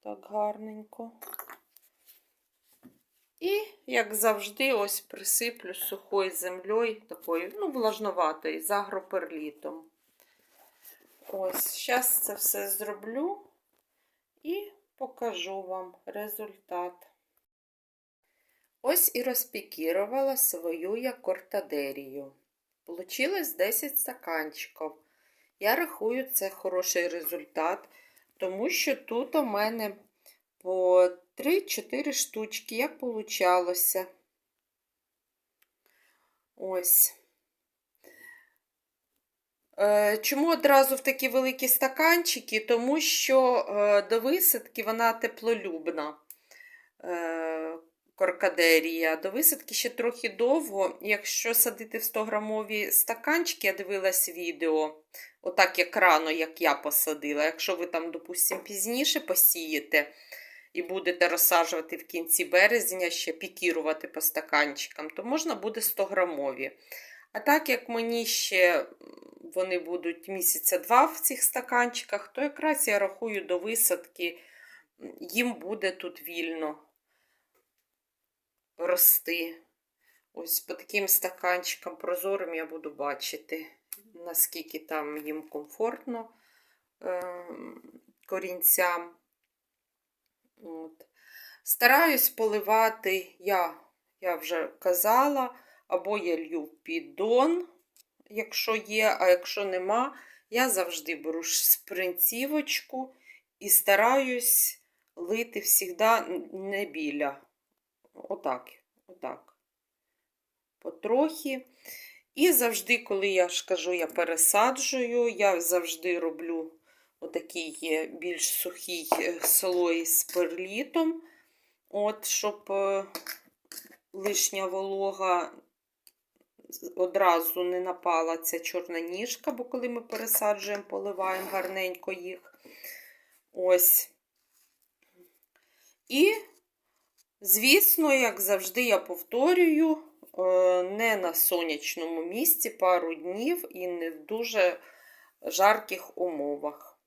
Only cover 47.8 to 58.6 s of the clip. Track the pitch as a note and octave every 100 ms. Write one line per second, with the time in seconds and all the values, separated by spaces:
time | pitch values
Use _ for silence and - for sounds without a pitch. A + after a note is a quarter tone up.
47.8 | E3 _ _ _ F#3 F3+ G3 F3 E3 D#3+
48.8 | E3 E3 D#3+ D#3+ F3+ G#3+ D#4 C#4 - -
49.8 | B3 A#3+ A#3 A#3 A#3 G3 A#3+ D4+ D4 G3
50.8 | F#3 - G3+ G#3 - - A#3 A#3 A#3+ G#3
51.8 | A3 A#3 - - A3 G#3+ G#3+ G#3+ G#3 G#3+
52.8 | G3+ - - A#3 - E4 E4+ - G3+ G3
53.8 | F#3 G3 F#3+ F#3 - E3+ E3+ D#3 E3 D#3
54.8 | D#3 D#3 _ - - _ F#3 F3+ F#3 F#3
55.8 | - A3 F#3 D#3 D#3+ D#3+ D#3+ - E3 C#3
56.8 | D3+ - - D3+ D3 D3 D3+ D#3+ - F3+
57.8 | F3 E3+ E3 E3 - F3+ - F#3+